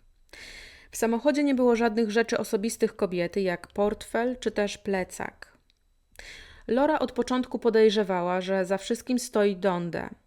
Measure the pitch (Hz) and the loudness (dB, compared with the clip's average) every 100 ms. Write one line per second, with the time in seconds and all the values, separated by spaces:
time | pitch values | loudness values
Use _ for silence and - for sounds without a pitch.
0 | _ _ _ - - - - - - - | _ _ _ -20 -18 -18 -20 -20 -16 -4
1 | 226 226 285 285 285 254 247 226 233 214 | 0 2 2 2 2 4 4 4 2 2
2 | 220 214 226 - 214 220 220 - 220 - | 0 2 2 0 -2 -2 -2 -2 -2 0
3 | 196 175 170 185 190 175 - - 208 214 | -2 -2 -2 -2 -2 -2 -6 -2 -2 -2
4 | - 226 240 247 226 214 208 - - 190 | -4 -2 -2 -2 -4 -2 -2 -4 -4 -2
5 | 185 - - - - _ _ _ _ _ | -4 -8 -12 -12 -20 _ _ _ _ _
6 | _ - - - - - - 233 294 302 | _ -20 -20 -20 -20 -12 -2 2 2 2
7 | 247 - 240 254 247 240 233 220 220 202 | -2 -2 -2 -2 -2 -2 2 6 6 4
8 | 190 185 175 185 185 190 180 190 - 233 | 0 0 0 -2 0 0 0 -2 -2 -6
9 | - 247 - 220 208 185 196 175 175 - | -2 -4 0 2 2 2 0 0 -2 -6
10 | - - | -8 -12